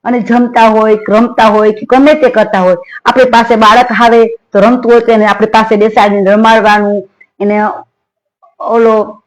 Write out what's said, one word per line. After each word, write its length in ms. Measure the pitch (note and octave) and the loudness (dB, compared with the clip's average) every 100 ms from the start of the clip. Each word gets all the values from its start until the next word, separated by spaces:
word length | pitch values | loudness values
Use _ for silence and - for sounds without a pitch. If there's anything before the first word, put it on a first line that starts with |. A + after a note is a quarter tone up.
અને 160 | - B3 | -4 -6
જમતા 480 | G#3 A#3+ A#3+ A#3+ A3+ | -2 -2 0 2 2
હોય, 300 | A3 A3 G#3+ - | 2 0 -2 0
રમતા 380 | G#3+ A#3+ A#3+ A3 | -2 -2 0 0
હોય 240 | G#3+ G#3+ | 2 -2
કે 140 | G#3+ - | -4 -2
ગમે 240 | B3 C#4+ | 2 2
તે 160 | D4+ B3+ | 2 0
કરતા 300 | A3 G#3 F#3+ | 0 -2 -2
હોય, 160 | F#3 F3+ - - - | -2 -2 -6 -6 -4
આપણી 200 | B3 B3+ | 0 2
પાસે 300 | A#3 A#3 A3+ | 2 0 0
બાળક 300 | G#3+ A3+ B3 A3 | 2 2 0 0
આવે 240 | A#3+ A#3 A3+ | 2 2 0
તો 340 | - _ G3+ | -4 _ 0
રમતું 320 | G#3 B3+ A#3 | 2 0 2
હોય 100 | A#3 | 2
તો 100 | A#3 | 2
એને 140 | A3 G#3 | 0 0
આપણી 220 | G3+ A3 | -2 0
પાસે 280 | A3 G#3+ G#3+ | 0 0 0
બેસાડીને 560 | A3 A3 G#3 G3+ F#3+ | 0 0 0 0 0
રમાડવાનું, 760 | G#3 A3 A3+ G#3+ G#3 G3+ G3+ G3 _ _ _ | 2 2 2 2 0 -2 -6 -8 _ _ _
એને 220 | G3+ G#3 G#3+ - - _ _ _ _ _ _ _ | -4 -2 -4 -8 -18 _ _ _ _ _ _ _
ઓલો 640 | - A3+ A3+ A3 G#3 - | -6 -2 0 0 -4 -12